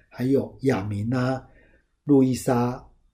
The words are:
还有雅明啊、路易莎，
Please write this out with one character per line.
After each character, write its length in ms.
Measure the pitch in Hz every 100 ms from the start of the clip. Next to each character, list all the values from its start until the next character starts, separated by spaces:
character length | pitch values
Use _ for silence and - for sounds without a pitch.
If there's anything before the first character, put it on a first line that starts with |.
| _
还 160 | - 123
有 300 | 147 - -
雅 220 | 131 107
明 260 | 104 104 113
啊、 340 | 127 127 127 - - _ _ _ _
路 180 | - 139
易 140 | 131 120
莎， 360 | - 120 123 131 - _ _